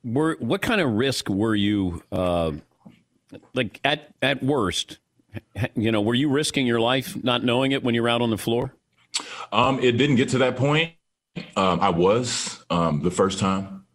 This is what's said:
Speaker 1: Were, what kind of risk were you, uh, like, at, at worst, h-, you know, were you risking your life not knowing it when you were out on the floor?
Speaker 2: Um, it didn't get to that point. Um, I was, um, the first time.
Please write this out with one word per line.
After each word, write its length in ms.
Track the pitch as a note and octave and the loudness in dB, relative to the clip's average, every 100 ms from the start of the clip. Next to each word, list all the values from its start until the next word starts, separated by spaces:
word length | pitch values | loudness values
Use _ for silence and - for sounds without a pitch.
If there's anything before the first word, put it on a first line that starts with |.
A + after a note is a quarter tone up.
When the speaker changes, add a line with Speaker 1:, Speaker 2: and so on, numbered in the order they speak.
Speaker 1:
Were, 320 | B2 A#2+ D#3 D#3+ | -2 0 0 -2
what 240 | A#2 G3 | -4 -2
kind 180 | - A3 | 0 0
of 120 | D3+ | 2
risk 360 | G#2 C3+ A#2+ - | 2 0 -2 -2
were 280 | G2 A2 G#2+ | -2 2 2
you, 480 | G2+ G#2 F#2+ E2+ - | 2 2 0 -4 -8
uh, 400 | F#2 F2+ F2 E2 D2+ - _ - - _ _ _ - _ | -4 0 0 0 -4 -12 _ -20 -20 _ _ _ -20 _
like, 260 | B2+ A#2 - | -6 -6 -2
at, 260 | C#3 D3+ - _ | -2 -2 -6 _
at 220 | C3 C3+ | -2 -2
worst, 560 | C3 C#3+ G2 - - - _ _ _ G2 _ - | 0 0 0 -2 -8 -12 _ _ _ -18 _ -6
h-, 140 | A2 | -6
you 160 | - A2 | -2 0
know, 120 | A2 | 0
were 120 | G#2 | 0
you 140 | A#2+ D3+ | 0 0
risking 380 | C#3 D3+ - B2+ | 0 0 0 0
your 140 | A#2 | 2
life 360 | A2+ C3 B2 - | 2 0 -2 -6
not 180 | B2+ B2 | -2 0
knowing 300 | B2 A#2+ C3+ | 0 0 0
it 100 | C3+ | 0
when 120 | B2+ | 0
you 80 | A#2 | 0
were 60 | A#2 | 2
out 120 | A#2 | 2
on 80 | A#2+ | 2
the 60 | G#2 | 0
floor? 360 | - A#2 C3+ - _ _ _ - - - - | 0 -2 -2 -10 _ _ _ -12 -10 -14 -4
Speaker 2:
Um, 260 | G#2 B2 - | 2 2 4
it 120 | B2 | 2
didn't 240 | A#2 C#3+ B2 | 4 2 4
get 120 | C3 | 2
to 80 | C3 | 2
that 180 | B2+ B2 | 2 2
point. 360 | C#3 D3+ E3 - _ _ _ - - - | 0 0 -2 -8 _ _ _ -16 -8 -2
Um, 240 | F#2+ E2+ | 0 2
I 80 | G2 | 2
was, 720 | E2+ F2+ A2 A#2+ - - - - | 4 4 4 0 -6 -8 -12 -4
um, 320 | E2+ E2+ D2+ | 0 0 0
the 80 | E2 | -2
first 280 | F2 F#2+ F#2+ | 2 0 2
time. 460 | G2 F#2+ F#2+ - - | -2 -2 -6 -14 -20